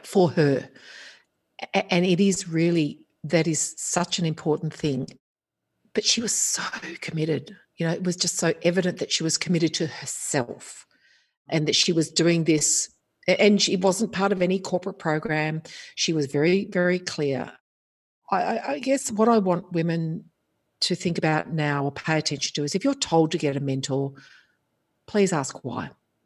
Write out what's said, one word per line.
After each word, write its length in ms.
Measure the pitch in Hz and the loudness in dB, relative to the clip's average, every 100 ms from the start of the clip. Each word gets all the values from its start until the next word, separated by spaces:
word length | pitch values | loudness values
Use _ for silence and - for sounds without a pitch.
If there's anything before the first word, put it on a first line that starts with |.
| - | -2
for 260 | 208 180 | 4 4
her. 380 | 127 147 135 - - - - - - _ _ _ - - | 4 4 2 -2 -14 -20 -20 -20 -20 _ _ _ -16 -4
A-, 200 | 196 208 | -2 0
and 120 | 175 185 | 2 2
it 140 | 175 | 4
is 280 | 196 190 175 | 2 2 -2
really, 580 | 160 170 170 147 - _ _ | 0 2 2 0 -4 _ _
that 240 | 147 170 160 | 0 2 2
is 280 | 156 - - | 0 -2 -6
such 400 | - - 185 - | -4 -2 -2 0
an 80 | 170 | -2
important 480 | 160 170 156 165 | -2 0 0 -2
thing. 340 | - 156 131 135 - _ _ _ _ _ _ _ | -4 -4 -2 -6 -12 _ _ _ _ _ _ _
But 120 | - - | -4 0
she 160 | - | 0
was 120 | 233 | -2
so 300 | - - - - - - 339 | -2 -2 -2 -6 -8 -12 -12
committed. 540 | - 160 156 143 135 - _ - | -8 -4 -2 -2 -6 -18 _ -4
You 100 | 165 | -2
know, 60 | |
it 100 | 170 | -2
was 120 | 180 175 | -2 -2
just 220 | 175 - | -2 0
so 160 | 170 - | 0 2
evident 360 | 170 180 180 - | 2 2 0 -2
that 120 | - | -4
she 120 | - | -2
was 140 | 160 - | -2 -2
committed 360 | - 175 160 160 | 0 2 2 0
to 120 | 160 | -4
herself 960 | - - - - 147 120 101 - - - _ _ _ _ _ - | -6 -10 -10 -4 -2 -2 -8 -16 -20 -20 _ _ _ _ _ -4
and 200 | 160 151 | -2 2
that 80 | 143 | 2
she 160 | - | 2
was 180 | 165 160 | 2 0
doing 360 | - 170 170 160 | 2 2 4 4
this 440 | 156 - - - _ _ _ - | 2 2 0 -2 _ _ _ -2
A-, 140 | 180 | 4
and 200 | 202 208 | 6 6
she 140 | - 196 | 4 2
wasn't 360 | 190 185 214 | 2 2 -2
part 200 | 175 196 | 0 0
of 100 | 190 | 2
any 180 | 180 190 | 0 0
corporate 400 | 185 180 196 180 | -2 -4 -4 -6
program. 640 | 165 156 156 156 156 156 - - - - | -2 -2 -2 -2 -2 -4 -8 -16 -14 -4
She 180 | - | -2
was 140 | 160 139 | 0 0
very, 380 | 147 160 190 208 | 2 4 4 2
very 340 | 190 180 180 | 0 2 0
clear. 520 | 180 - 147 135 - - _ _ _ _ _ _ - | -2 -2 -2 -2 -4 -12 _ _ _ _ _ _ -4
I, 100 | 196 | -2
I, 300 | - 220 - | 0 -2 -4
I 60 | 285 | -4
guess 320 | 254 269 - | 0 -2 0
what 180 | 208 220 | 2 4
I 80 | 233 | 4
want 320 | 185 175 - | 4 0 -2
women 540 | 170 170 165 165 160 - _ _ _ _ _ | -2 0 -2 -4 -6 -12 _ _ _ _ _
to 140 | - 175 | -4 -2
think 220 | 185 170 | -2 0
about 340 | 165 156 - | 2 0 0
now 340 | 160 147 143 139 | -2 0 0 -2
or 60 | |
pay 260 | 139 - 160 | -4 -2 0
attention 360 | 151 143 - - | 0 -4 -4 -4
to 80 | |
is 120 | 147 190 | -2 0
if 80 | |
you're 100 | 269 | 0
told 380 | 277 - 165 160 | -2 2 4 4
to 60 | 165 | 2
get 180 | 151 139 | 0 0
a 40 | |
mentor, 540 | 139 135 139 135 139 139 - - _ _ _ _ _ _ - | -2 -2 -2 -2 -2 -6 -18 -20 _ _ _ _ _ _ -4
please 240 | 214 196 | 2 2
ask 300 | 170 135 - | 2 -4 -8
why. 260 | 123 - 85 - _ _ | -8 -8 -8 -12 _ _